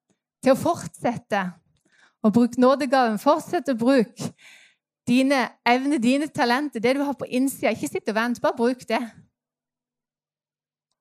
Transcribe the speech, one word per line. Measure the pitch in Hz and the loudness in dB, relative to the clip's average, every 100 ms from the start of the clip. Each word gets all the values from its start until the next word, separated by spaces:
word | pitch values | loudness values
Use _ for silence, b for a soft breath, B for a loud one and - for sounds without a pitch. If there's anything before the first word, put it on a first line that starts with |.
| _ _ _ _ 254 | _ _ _ _ 2
til | |
å | 262 | 2
fortsette | 311 339 - - 269 240 - 202 185 - _ _ b b b b 220 | 2 -4 -6 -6 -6 -6 -4 -6 -6 -10 _ _ b b b b 2
å | |
bruke | 233 240 247 | 4 2 4
nådegaven. | 254 269 277 269 233 208 | 2 4 2 2 2 0
Fortsett | 277 311 - 349 277 | 2 0 0 -6 -2
å | 226 | -2
bruke | 233 277 202 - - - B B B B _ _ - | 2 2 2 -4 -12 -12 B B B B _ _ 0
dine | 247 269 277 233 _ 233 | 2 2 0 -2 _ 0
evner, | 247 277 294 | 0 0 0
dine | 233 277 302 | 2 0 -2
talenter, | - 240 247 294 233 | -2 -2 -2 -4 -4
det | 233 269 | -2 0
du | 285 | -2
har | 262 | -6
på | - | -6
innsida. | 247 269 - 233 233 | -2 -2 -2 -4 -2
Ikke | 294 | -6
sitt | - - | -8 -4
og | 208 | -4
vent, | 240 240 | -2 -2
bare | 302 294 | -4 0
bruk | 233 254 - | -2 -2 -4
det. | 226 233 - _ _ _ _ _ _ _ _ _ _ _ _ _ _ _ _ _ _ | -6 -6 -14 _ _ _ _ _ _ _ _ _ _ _ _ _ _ _ _ _ _